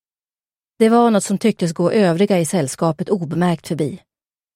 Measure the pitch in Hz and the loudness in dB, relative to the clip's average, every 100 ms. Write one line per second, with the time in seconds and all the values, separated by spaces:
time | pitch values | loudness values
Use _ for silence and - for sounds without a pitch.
0 | _ _ _ _ _ _ _ - 226 233 | _ _ _ _ _ _ _ 0 2 4
1 | 233 208 - 196 220 - 170 165 175 226 | 4 2 0 -2 -2 0 -4 -2 0 2
2 | 185 165 208 185 160 185 135 - 170 156 | 2 2 2 0 0 -2 -4 -2 -2 -2
3 | - 202 156 165 180 165 - 165 151 185 | -2 -4 -2 -2 0 -2 -4 -4 -4 -6
4 | _ _ _ _ _ | _ _ _ _ _